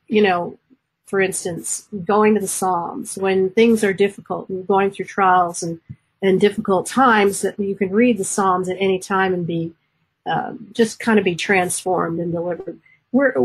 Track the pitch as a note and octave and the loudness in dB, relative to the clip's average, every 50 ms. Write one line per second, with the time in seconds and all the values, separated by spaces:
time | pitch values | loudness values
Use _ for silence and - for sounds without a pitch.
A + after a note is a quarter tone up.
0 | _ - B3+ G#3+ G#3 G3 F3+ F3 F3 - - _ _ _ _ _ _ _ _ _ | _ -2 0 2 2 2 2 0 -2 -6 -10 _ _ _ _ _ _ _ _ _
1 | _ - G3+ G3 F#3+ F#3+ F#3 - - F#3 E3+ D#3+ D#3+ - - - - - - G3+ | _ -4 -2 0 0 0 -2 -6 -6 -8 -8 -8 -8 -8 -10 -10 -10 -12 -12 -10
2 | E3+ - G3+ G#3 G#3+ G#3+ G#3+ G3+ F#3+ F#3 - - G3 F#3 F3+ E3+ E3+ - - - | -2 0 2 4 4 4 4 2 0 -4 -6 -2 -2 -2 -2 -2 -4 -6 -10 -10
3 | - - - G3 F#3+ F#3+ F#3+ F#3+ F#3+ F#3 - A3+ A3+ A#3 A3+ A3 G#3+ G3 F#3+ E3+ | -12 -10 -8 -4 -2 0 2 2 0 2 4 4 4 4 4 4 2 0 2 2
4 | G3+ G3+ G3+ - - - F3+ E3+ - - F#3+ F#3 F#3 F#3 G3+ F#3+ G3 G3 G3 - | 0 0 0 -6 -12 -10 -8 -8 -8 -8 -10 -8 -2 0 2 2 2 0 -2 -6
5 | F#3 - - - G3 F#3 F#3 F#3 F3 E3+ E3+ - F3 E3+ E3 E3 _ - - _ | -10 -8 -2 2 4 4 6 4 4 2 -2 -6 -8 -8 -8 -10 _ -20 -20 _
6 | _ _ _ - G3 F#3+ F#3+ F3+ G3+ G#3 F#3 - G#3+ - F#3+ F3+ E3+ - - A#3+ | _ _ _ -2 0 2 2 4 4 2 2 0 -2 0 0 0 0 -2 0 2
7 | C4+ B3 A3 G#3+ G3+ G3+ G3 - - F#3+ - - G3+ G3 G3 - G#3 F#3 F#3+ A3 | 4 4 6 4 4 2 0 0 -4 -4 -4 -4 -4 -4 -2 -2 -4 -2 2 2
8 | B3 B3 A#3 F#3+ F#3+ - - - G3 F#3+ F3+ F3+ F#3 F3+ F#3 F#3 G3 F#3+ F#3+ F#3 | 4 4 2 0 -2 -4 -2 0 0 2 2 0 0 -4 -4 -2 0 0 0 -2
9 | - - G3+ F#3+ F#3+ F#3 F#3 F3+ E3+ E3 E3+ E3 E3 E3 - _ _ _ _ _ | -2 -2 0 0 2 2 0 -2 -2 -4 -4 -4 -6 -6 -10 _ _ _ _ _
10 | _ _ _ _ - - E3 - - - - - - - - - A3+ A3 - - | _ _ _ _ -8 -6 -4 -4 -4 -6 -10 -14 -16 -10 -2 -2 -2 -2 -2 -6
11 | - A#3 A3 G#3 F#3+ F#3+ F3 D#3+ - - G3+ F#3+ F3+ F3+ - - - F#3 F3+ F3 | -2 2 2 2 2 0 -2 -4 -2 0 0 0 0 0 -4 -6 -4 -2 -2 0
12 | E3+ E3 E3 E3 F3 F3 E3 E3+ E3+ F3+ E3+ E3+ G4 - - - _ _ _ _ | -2 -2 -4 -4 -4 -4 -4 -4 -4 -6 -6 -8 -10 -12 -14 -16 _ _ _ _
13 | _ - - B3+ C#4+ B3+ - C4+ B3 | _ -2 0 2 2 2 2 2 0